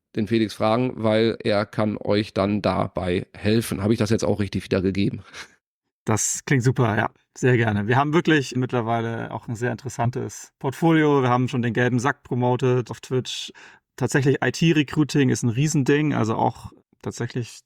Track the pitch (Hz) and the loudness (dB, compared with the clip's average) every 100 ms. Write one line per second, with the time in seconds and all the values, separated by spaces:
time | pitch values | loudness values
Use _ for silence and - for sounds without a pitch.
0 | _ 113 104 113 107 - 107 117 127 - | _ -6 0 0 0 0 0 2 0 -2
1 | 110 110 113 - 110 101 104 - 107 104 | 0 2 2 0 -2 0 -2 -2 -2 -2
2 | - 104 110 104 98 104 95 92 104 - | 0 0 0 0 0 0 0 0 -2 -2
3 | 92 90 - - 104 113 - 82 104 117 | -2 -2 -4 -4 0 0 0 -2 0 2
4 | 104 113 - 104 98 95 - 101 95 95 | 2 0 0 0 -2 -4 -2 0 0 0
5 | 101 98 - - - _ _ _ _ _ | -2 -4 -14 -20 -20 _ _ _ _ _
6 | - 107 - - - 139 123 127 117 110 | -4 -2 -2 -6 0 2 2 2 2 2
7 | 113 _ _ - 127 123 113 104 104 120 | -2 _ _ -2 2 4 2 0 2 2
8 | 147 160 165 156 127 127 127 127 113 117 | 2 2 4 2 2 -4 -2 -2 -2 -2
9 | 113 117 117 113 - 110 123 113 120 - | -2 -6 -8 -10 -8 -4 -4 -4 -8 -4
10 | 120 123 113 - - - 139 - 165 160 | -2 -2 -8 -10 -20 -8 -6 0 2 4
11 | 151 139 127 123 127 131 120 113 123 120 | 4 4 4 2 0 -2 -2 0 2 2
12 | 135 - - 123 123 123 131 123 120 110 | 0 -4 -6 -2 0 2 2 0 -2 -12
13 | - 131 123 - - - - - _ - | -4 -4 -4 -10 -12 -16 -20 -20 _ -6
14 | 127 147 135 131 127 - 165 156 135 151 | -2 0 2 2 0 2 2 2 0 0
15 | 143 147 127 117 120 113 151 151 127 147 | 0 2 2 2 0 0 0 2 2 2
16 | 151 123 110 113 120 - - - _ _ | 2 0 0 0 -2 -2 -16 -20 _ _
17 | 101 - 120 131 113 - | -12 -8 -8 -6 -10 -14